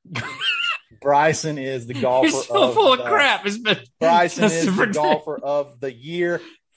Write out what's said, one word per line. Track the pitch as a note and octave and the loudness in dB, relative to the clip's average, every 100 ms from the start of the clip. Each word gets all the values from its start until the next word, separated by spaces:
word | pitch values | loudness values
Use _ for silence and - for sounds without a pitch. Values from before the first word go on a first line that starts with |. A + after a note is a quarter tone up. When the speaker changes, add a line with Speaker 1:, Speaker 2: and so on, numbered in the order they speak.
Speaker 1:
<laughs> | - D#3+ - B5+ C6+ C6+ - - - _ | -12 -10 -10 -6 -6 -4 -4 -6 -12 _
Bryson | C#3 C#3+ D#3 D#3 D#3+ D3+ | 2 4 4 0 -4 -6
is | C3+ C3 A#2 | -6 -8 -8
the | |
golfer | B2 B2+ B2+ D4+ | -4 0 2 2
Speaker 2:
You're | C3+ | 0
so | - - - | -2 2 2
Speaker 1:
of | |
Speaker 2:
full | A4+ F#4+ | 4 4
of | B3+ | 2
Speaker 1:
the | |
Speaker 2:
crap. | - G#4 C#4 G#3 | 2 2 2 0
It's | G#3 G#3+ | -4 -4
been | A3 F#3+ - _ | -2 -2 -4 _
Speaker 1:
Bryson | E3 F3 F3 - | 2 4 2 2
Speaker 2:
tested | G#3+ E3 E3 | 0 2 0
Speaker 1:
is | F#3+ | 0
Speaker 2:
for | G#3 | 0
Speaker 1:
the | |
Speaker 2:
de- | D3+ | 0
Speaker 1:
golfer | D3+ D3+ - D3 | 2 0 -2 -8
of | C#3 C#3+ C#3 B2+ | -2 -2 -4 -8
the | C#3 | -10
year. | A#2+ C#3 E3+ F3 E3+ E3 - _ | -10 -10 -4 -2 -2 -8 -20 _